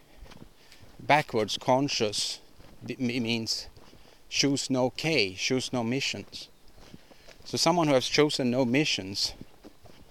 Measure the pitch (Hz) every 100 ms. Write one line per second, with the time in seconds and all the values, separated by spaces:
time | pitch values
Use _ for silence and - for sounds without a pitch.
0 | - - - - - - - - - -
1 | 120 143 147 117 107 - - 131 143 -
2 | 107 104 - - - - - - 117 -
3 | 120 123 113 117 110 - - - - -
4 | - - - - 139 139 - 131 123 -
5 | 156 156 98 95 - 131 - 127 113 131
6 | - 107 95 - - - - - - -
7 | - - - - - 120 165 175 156 131
8 | - - 151 - 123 123 127 131 156 -
9 | 95 98 - - - - - - - -
10 | -